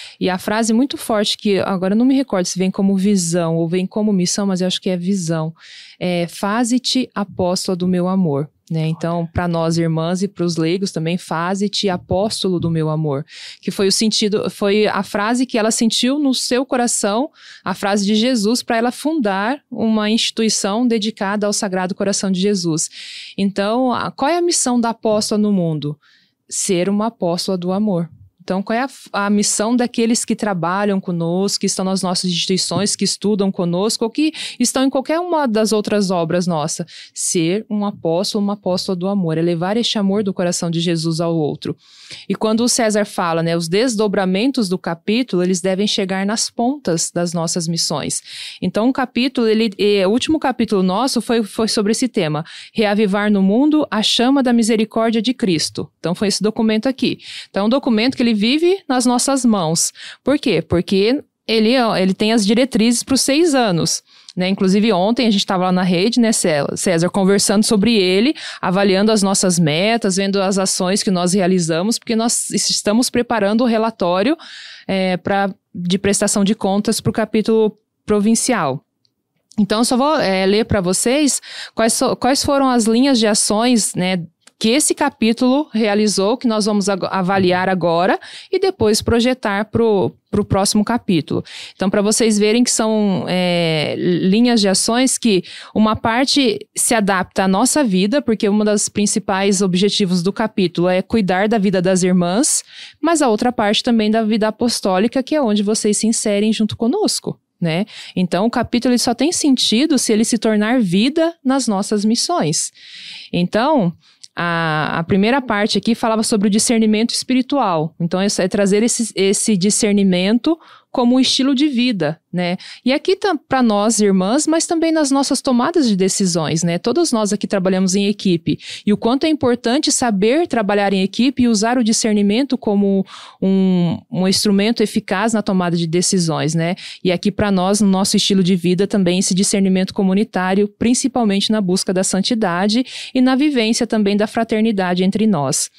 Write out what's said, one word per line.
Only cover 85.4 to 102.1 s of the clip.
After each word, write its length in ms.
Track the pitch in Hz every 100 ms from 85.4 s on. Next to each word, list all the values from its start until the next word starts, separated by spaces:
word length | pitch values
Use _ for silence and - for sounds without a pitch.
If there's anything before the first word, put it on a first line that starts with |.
| 254 269 302
realizou, 640 | 220 220 202 214 196 196 254
que 80 | 240
nós 180 | 220
vamos 240 | 208 208 190
ag-, 180 | 196 -
avaliar 580 | 190 180 196 180 180 185
agora, 500 | 190 170 165 190 349 - - -
e 80 | 370
depois 440 | 381 - 214 208
projetar 640 | - 233 240 254 220 196 214
pro, 460 | 220 226 202 120 - _
pro 140 | 202
próximo 400 | 202 196 202 214
capítulo. 600 | 208 233 - 170 - - - - -
Então, 160 | - 190
pra 100 | 208
vocês 380 | 202 220 226 208
verem 260 | 208 233
que 60 | 247
são, 560 | - 220 220 208 185 -
é, 640 | 180 180 175 170 156 131 117
linhas 600 | 147 170 190 208 240 233
de 80 | 196
ações 500 | 185 - 233 262 -
que 240 | 233 185 - - -
uma 200 | - 214 220
parte 640 | 233 226 277 294 254 - -
se 200 | - -
adapta 500 | 233 196 190 185 -
à 40 | 190
nossa 360 | 190 254 302
vida, 380 | 254 185 202 285
porque 260 | - 214 208
uma 160 | 214
das 240 | 214 208 -
principais 720 | - 202 220 - 190 202 190
objetivos 640 | 196 175 208 - 196 180
do 100 | 175
capítulo 560 | - 220 - 180 170 175
é 140 | 185
cuidar 440 | - 226 185 185 214
da 100 | 226
vida 240 | 196 185
das 200 | 180 185
irmãs, 640 | 180